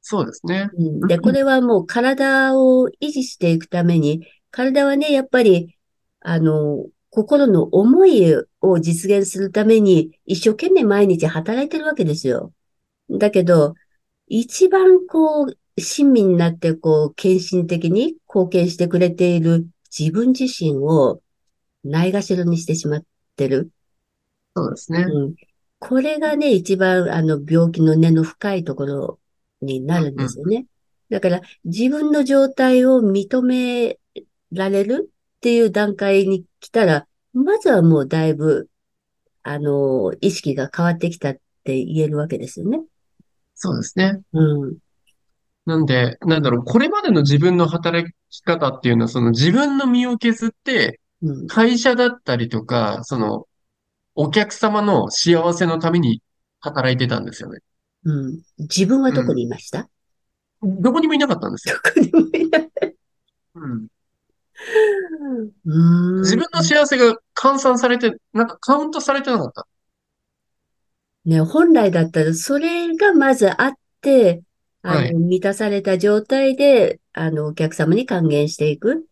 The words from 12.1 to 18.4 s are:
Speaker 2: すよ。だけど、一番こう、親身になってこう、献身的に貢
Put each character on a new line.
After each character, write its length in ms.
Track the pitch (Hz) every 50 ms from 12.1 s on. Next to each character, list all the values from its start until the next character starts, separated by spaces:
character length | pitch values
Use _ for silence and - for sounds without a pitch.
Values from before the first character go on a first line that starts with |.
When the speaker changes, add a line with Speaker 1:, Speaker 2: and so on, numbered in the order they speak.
| 151
Speaker 2:
す 140 | 156 - 131
よ。 260 | 123 - - - _ _ _ _ _ _ _ _ _ _ _ _
だ 220 | - 190 208 208
け 120 | 208 190 180
ど、 300 | 170 175 165 147 143 165 _ _ _ _ _ _ _ _ _ _ _
一 420 | - 220 233 247 - - 370 370
番 360 | 370 381 370 370 370 370 370
こ 380 | - - 320 320 311 302 302 285
う、 140 | 262 - _ _ _ _ -
親 320 | 170 - - - 285 277
身 120 | 262 233 202
に 120 | 190 180
な 120 | 170 170 170
っ 40 | 165
て 200 | 170 - 165 160
こ 320 | 160 - 165 156 151 151
う、 80 | 151 156
献 200 | - - 190 190
身 320 | 185 175 - 190 180 175 165
的 240 | 180 165 170 165
に 240 | 170 208 262 330 320 _ _ _
貢 220 | - 202